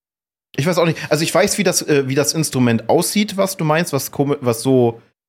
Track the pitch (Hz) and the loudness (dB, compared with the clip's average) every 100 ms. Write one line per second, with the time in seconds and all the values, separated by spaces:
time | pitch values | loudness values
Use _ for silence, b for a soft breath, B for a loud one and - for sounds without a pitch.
0 | _ _ _ _ _ - 147 175 170 - | _ _ _ _ _ -4 -2 0 0 -2
1 | B 151 160 165 196 - 190 170 - 143 | B -2 0 2 2 0 0 0 0 0
2 | 131 139 139 160 147 135 123 113 - 139 | 0 0 0 -2 -2 0 2 2 2 0
3 | 175 208 208 190 190 - 160 156 175 135 | 0 0 -2 -2 -4 -2 0 0 0 -4
4 | - - 143 139 123 117 135 131 120 117 | -4 -4 -2 -2 -2 -2 2 4 2 0
5 | B _ | B _